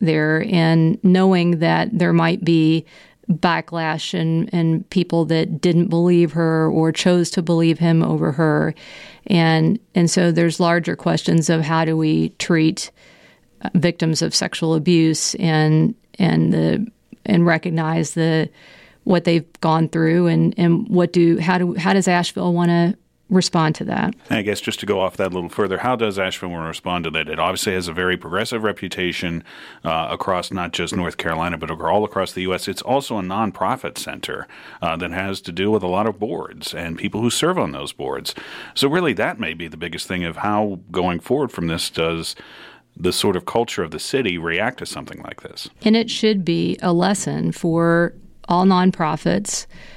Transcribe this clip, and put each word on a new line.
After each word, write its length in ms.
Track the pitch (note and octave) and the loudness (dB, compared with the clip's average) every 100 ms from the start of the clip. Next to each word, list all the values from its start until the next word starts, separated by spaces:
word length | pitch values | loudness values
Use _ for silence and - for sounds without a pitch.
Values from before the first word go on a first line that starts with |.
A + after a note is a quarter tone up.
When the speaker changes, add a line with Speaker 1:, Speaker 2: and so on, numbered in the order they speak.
Speaker 1:
there 440 | E3 D#3 D3+ D#3+ - | 0 2 2 0 0
and 540 | F3 D#3+ E3 D#3+ - | 2 4 4 4 4
knowing 560 | F#3 F3+ F#3+ F3+ F3 E3 | 4 6 4 4 2 2
that 360 | E3 E3 - E3 | 2 2 0 0
there 160 | F3 | 2
might 320 | E3+ E3 F#3 | 4 2 0
be 400 | E3+ E3 D#3 D#3+ - - - _ - | 2 4 4 2 -2 -16 -20 _ -4
backlash 840 | D#3+ F3+ E3 D#3+ E3+ D#3+ D#3 - | 0 0 0 -4 -6 -4 -4 -4
and, 400 | F3+ D#3+ E3 - | -2 0 0 0
and 380 | F3 E3 D#3+ - | 0 2 0 0
people 340 | F#3 E3+ E3 | -2 0 0
that 360 | D#3+ D#3+ D#3+ D#3+ | 2 0 0 0
didn't 260 | F3+ E3+ E3+ | 2 2 2
believe 460 | E3+ F3 F3 E3+ | 2 4 4 4
her 360 | E3 E3 D#3+ D#3+ | 2 0 2 2
or 240 | D3+ D#3+ | 2 2
chose 380 | D#3+ F#3 F3 E3+ | 2 2 4 2
to 100 | - | -2
believe 380 | E3 E3 E3 D#3+ | 0 2 4 4
him 240 | E3+ E3 | 4 4
over 300 | E3 D#3 D#3+ | 2 0 0
her. 420 | C#3+ D#3 D3+ D#3+ D3+ - - - - - | 2 2 2 0 -4 -12 -20 -20 -12 0
And, 500 | E3+ E3 D#3+ D#3+ F#3+ _ | 2 4 4 2 0 _
and 160 | F3+ E3+ | 2 2
so 200 | - F3 | 4 2
there's 300 | E3 E3+ D#3 | 4 2 2
larger 340 | E3+ E3+ E3+ | 2 2 0
questions 540 | E3+ F3 D#3+ - E3 D#3 | -2 0 0 2 2 2
of 140 | E3 | 2
how 240 | D#3 D#3+ D#3+ | 2 0 0
do 100 | D#3+ | 2
we 320 | D#3 D#3+ D#3+ - | 2 2 0 -2
treat, 520 | - E3 D#3+ F#3+ - _ - - - _ _ _ | 0 4 4 0 -8 _ -20 -20 -20 _ _ _
uh, 80 | - | -2
victims 480 | F3 E3+ E3+ D#3+ D#3 | 0 0 0 0 0
of 140 | D3+ | 0
sexual 400 | - - - E3 | -2 -4 -2 0
abuse 600 | D#3+ D3+ E3+ D#3+ D#3 - - | 2 4 4 4 2 -2 -2
and, 580 | F3 D#3 D#3 D#3 D#3+ - _ - | 2 4 4 4 2 -2 _ -2
and 340 | E3+ D#3+ E3 | 2 4 2
the, 340 | F3 D#3+ - - - _ - | 2 2 0 -2 -8 _ -10
and 220 | - F3+ E3+ | 0 2 4
recognize 680 | D#3+ F3 E3 D#3+ E3 D#3 | 2 0 -2 -2 -2 -2
the, 380 | E3+ D#3+ D#3+ D#3 - - - - _ | 0 0 2 -2 -6 -20 -20 -20 _
what 200 | - F3 | 0 2
they've 260 | F3 E3+ - - | 2 0 0 -4
gone 260 | E3 D#3+ D#3+ | 0 2 2
through 380 | E3 D#3+ E3+ F3 | 2 2 4 4
and, 260 | D#3+ E3 - | 4 2 2
and 280 | E3+ E3+ - | 2 2 2
what 240 | F3+ E3+ | 2 2
do, 240 | F3 E3+ E3 | 4 4 4
how 180 | E3 F3+ | 2 0
do, 180 | F3+ F3 | 0 -2
how 180 | F3+ | 2
does 120 | G3 F#3 | 2 2
Asheville 460 | F3 F3 - F3+ | 2 0 -2 0
wanna 420 | E3+ F3 E3+ E3+ - _ _ - | 2 2 4 2 -2 _ _ 0
respond 440 | F#3 - F3 C#3+ | 2 2 0 0
to 100 | - | -2
that? 300 | - - - - - | -4 -2 -4 -6 -4
Speaker 2:
I 140 | A2 | -4
guess 180 | G2+ G2 | -2 -4
just 200 | - - | -4 -6
to 60 | G2 | -2
go 140 | G2 | 0
off 160 | F#2 - | 0 -2
that 160 | F#2+ | -4
a 20 | |
little 140 | F#2 E2+ | -2 -6
further, 300 | - G2+ F#2 | -2 -2 0
how 180 | B2 B2 | -2 0
does 220 | A2 G2 | -2 0
Asheville 320 | F#2 - F2+ | -2 -4 -8
wanna 180 | E2+ D#2+ | -6 -8
respond 360 | D#2+ F2+ F2 | -8 -4 -4
to 60 | E2 | -4
that? 140 | D#2 D2+ | -4 -4
It 140 | D#2 | -2
obviously 320 | E2+ F2+ G#2+ | -2 -2 -2
has 160 | F#2 F2 | -2 -4
a 40 | |
very 260 | E2 F2+ F2+ | -2 -2 -2
progressive 440 | D#2 F#2 A2+ A#2 | -4 -4 -4 -2
reputation, 800 | G#2+ F#2+ F#2+ - F2+ D#2+ F2+ E2 - - - - | -4 -4 -8 -4 -4 -4 -6 -6 -10 -20 -20 -10
uh, 260 | E2 D#2+ D2 | -4 -4 -4
across 420 | F2 - F2+ - | -6 -4 -4 -4
not 200 | F#2 F2 | -6 -6
just 220 | - E2+ | -6 -4
North 220 | F#2 E2+ - | -4 -4 -4
Carolina, 400 | E2+ D#2+ E2+ D#2+ | -4 -4 -4 -6
but 140 | D#2 | -8
all 340 | D#2+ E2 G2 | -6 -2 0
across 280 | G#2 G2 F#2 | 0 -2 -4
the 100 | - | -4
U 120 | F#2 | -4
S. 140 | F2+ - | -4 -6
It's 140 | F#2 | -8
also 340 | - C3+ - A2 | -2 -2 -2 -6
a 60 | |
nonprofit 720 | F2+ G2 A2 - F#2+ B2+ D#2 - | -4 -4 -4 -2 -4 -4 -8 -10
center, 500 | - C#2 - - - - - - | -12 -10 -10 -10 -12 -18 -20 -8
uh, 140 | E2+ E2 | -6 -4
that 140 | E2+ | -6
has 300 | F2 G2 F#2+ | -6 -6 -8
to 120 | - | -8
deal 200 | E2+ G2+ | -4 0
with 100 | G#2+ | 0
a 60 | F2+ | 0
lot 180 | F#2 A2 | -2 -2
of 140 | G#2 | -2
boards 540 | A2 - - - - | -6 -8 -10 -12 -12
and 240 | D#2+ E2+ E2+ | -8 -8 -6
people 240 | G2 G2+ | -6 -2
who 80 | A#2+ | -2
serve 280 | - E3 F3+ | 0 -2 -2
on 140 | F#2+ | -4
those 220 | C#2+ C#2 | -6 -10
boards. 400 | - C2+ C2+ - - - - - | -8 -8 -8 -8 -12 -14 -18 -10
So 140 | - C#3 | -2 0
really, 260 | E3 E3+ | 2 0
that 260 | F#2+ C3 E3+ | 0 -2 -4
may 140 | D#2+ | -6
be 140 | E2 E2 | -8 -10
the 100 | D#2 | -10
biggest 280 | E2 D#2+ - | -10 -8 -6
thing 160 | F#2 | -4
of 120 | E2+ D#2+ | -6 -4
how, 420 | G2+ G#2 G#2+ F2+ - | -2 0 -2 -6 -8
going 260 | F2+ F2+ F2 | -2 -2 -2
forward 320 | - C3+ C3 | -2 -2 -2
from 160 | - E2+ | -4 -4
this, 220 | E2 - | -4 -4
does 480 | - E2 E2 D#2+ - - - - - _ | -2 -2 -2 -8 -12 -18 -20 -20 -20 _
the 180 | - F2+ | -6 -2
sort 240 | - G#2 F2+ | 0 0 0
of 100 | - | -2
culture 360 | A#2 A#2 - | -2 -2 -4
of 80 | E2 | -6
the 80 | D#2 | -8
city 380 | - C3+ A2 F2 | -6 -2 -2 -4
react 420 | E2 E2+ A2+ - | -4 -2 -2 -6
to 60 | - | -12
something 340 | - - - | -12 -14 -16
like 180 | - - | -16 -16
this? 280 | - - - - | -18 -16 -18 -4
Speaker 1:
And 140 | G#3+ A3+ | 2 2
it 140 | A#3 | 0
should 340 | - G#3+ G3+ | -2 0 0
be 340 | E3+ E3 E3+ - | 0 -2 -2 -2
a 100 | F3+ | 0
lesson 600 | E3+ F3+ G3+ - D3 E3 | 0 0 0 -4 -4 -4
for 600 | - E3+ E3 E3+ E3+ E3+ - - - - | -4 -2 0 2 2 0 -4 -20 -12 -2
all 180 | F3 F#3+ | 2 4
nonprofits. 1000 | F3+ F#3 F#3 D#3 D#3 E3+ F3+ G#3 - - - - | 4 2 2 -2 -2 -2 -2 -2 -8 -10 -18 -20